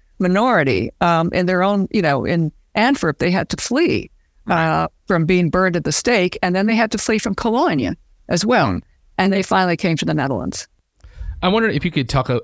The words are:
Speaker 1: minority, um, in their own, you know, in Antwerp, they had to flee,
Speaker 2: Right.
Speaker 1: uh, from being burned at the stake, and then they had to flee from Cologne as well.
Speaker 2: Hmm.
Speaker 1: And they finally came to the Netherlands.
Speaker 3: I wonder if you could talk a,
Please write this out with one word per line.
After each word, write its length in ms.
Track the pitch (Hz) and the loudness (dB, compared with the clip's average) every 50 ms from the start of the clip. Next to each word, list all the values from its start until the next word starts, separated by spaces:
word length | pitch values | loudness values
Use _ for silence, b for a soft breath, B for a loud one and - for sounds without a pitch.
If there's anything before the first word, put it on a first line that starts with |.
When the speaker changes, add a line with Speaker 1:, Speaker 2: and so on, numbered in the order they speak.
| _ _ _ _ | _ _ _ _
Speaker 1:
minority, 720 | 190 180 180 196 226 254 240 180 147 135 113 92 107 - - _ | 0 2 2 2 2 4 2 2 2 2 0 0 -2 -4 -4 _
um, 300 | - 175 170 165 165 170 - | 0 2 2 2 0 0 0
in 140 | 170 180 | 0 0
their 160 | 175 185 180 185 | 0 0 2 2
own, 260 | 196 202 202 190 - | 2 2 0 -2 0
you 120 | - 220 175 | -2 0 0
know, 220 | 156 139 131 - | 2 0 0 0
in 280 | - 160 170 165 151 - _ _ _ _ | 0 0 0 0 -2 -4 _ _ _ _
Antwerp, 440 | - 214 254 285 - - 165 143 - | 0 2 2 2 2 0 -4 -2 0
they 120 | - 175 | 0 0
had 180 | 180 - - - | 0 0 -2 -4
to 80 | - | -6
flee, 540 | - - - 233 277 349 311 131 101 - - _ _ _ _ _ _ _ | -6 -4 -2 0 0 2 2 0 -2 -4 -8 _ _ _ _ _ _ _
Speaker 2:
Right. 180 | 220 185 165 160 160 156 160 165 | -2 0 0 2 0 0 -2 -2
Speaker 1:
uh, 40 | 160 _ _ _ _ | -4 _ _ _ _
from 160 | 196 165 165 | 0 0 2
being 240 | 151 185 180 180 156 | 2 2 2 2 2
burned 260 | - 185 190 185 170 | 2 2 0 2 0
at 80 | 170 156 | -2 -2
the 80 | 156 156 | -2 -4
stake, 460 | - - 240 247 214 180 185 - - - | -2 0 0 2 2 2 0 -2 -2 -4
and 120 | 185 180 | -2 0
then 120 | 185 196 | 0 0
they 100 | 214 226 | 2 2
had 160 | 220 226 214 - | 2 2 0 0
to 60 | 214 | -4
flee 200 | - - 220 214 | -2 0 -2 -2
from 160 | - 240 196 | 0 -2 -4
Cologne 640 | - - 233 220 247 311 339 190 143 120 - 170 - _ _ _ _ _ - | -2 -2 0 0 2 0 2 0 0 -2 -2 -6 -8 _ _ _ _ _ -4
as 160 | - 170 170 | -2 -2 0
well. 260 | 220 247 220 160 113 92 | 2 2 2 2 2 0
Speaker 2:
Hmm. 60 | 85 - _ _ _ _ _ _ - | -4 -6 _ _ _ _ _ _ 0
Speaker 1:
And 140 | 185 196 190 | 0 2 2
they 100 | 196 185 | 0 0
finally 340 | - 190 190 185 180 170 | 0 0 2 2 2 0
came 200 | 160 - 180 165 | 0 0 -2 0
to 80 | - - | 0 -2
the 100 | 165 156 | -2 -2
Netherlands. 540 | 156 131 139 131 98 - - - - - _ _ _ _ _ _ _ B B B B B B B B - | -2 -2 -2 -4 -4 -6 -6 -8 -10 -12 _ _ _ _ _ _ _ B B B B B B B B -2
Speaker 3:
I 60 | 185 | 0
wonder 200 | 190 226 226 220 | 2 2 2 0
if 140 | - 143 - | 0 0 -2
you 60 | 180 | -2
could 180 | 151 151 135 - | -2 -2 -2 0
talk 200 | - 139 127 - | 0 -2 0 0
a, 120 | 127 120 | -2 -2